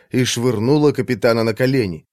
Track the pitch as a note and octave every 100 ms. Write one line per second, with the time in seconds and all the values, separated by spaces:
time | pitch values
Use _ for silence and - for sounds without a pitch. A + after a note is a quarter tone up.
0 | _ B2 B2 - B2 A2 A2+ D3+ D3 C3+
1 | A2 A#2+ A#2+ A#2 A2+ G#2 B2+ C3+ G2+ D#2
2 | -